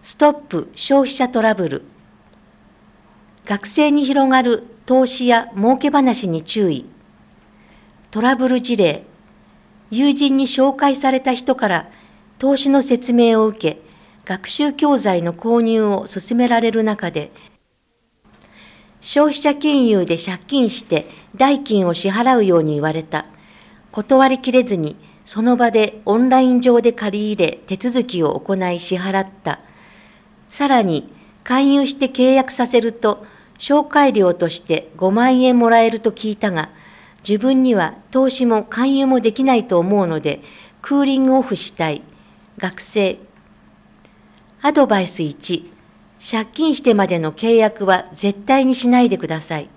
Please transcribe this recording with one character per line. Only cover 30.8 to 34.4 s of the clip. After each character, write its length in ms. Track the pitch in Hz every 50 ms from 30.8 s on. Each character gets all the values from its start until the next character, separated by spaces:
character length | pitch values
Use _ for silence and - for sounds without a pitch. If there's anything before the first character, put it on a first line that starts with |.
に、 300 | 214 185 165 143 - - - - - _ _ _ _
勧 300 | - 247 262 277 277 277
誘 140 | 285 277 254
し 80 | -
て 120 | - 269 254
契 260 | 269 - 247 262 262
約 200 | 269 262 262 -
さ 140 | - 247 240
せ 120 | 254 240
る 140 | 226 233 226
と、 320 | - - 214 208 - - - - - _ _ _ _
紹 300 | - - 285 294 294 294
介 260 | - 294 285 277 240
料 200 | 208 196 180 175
と 160 | 175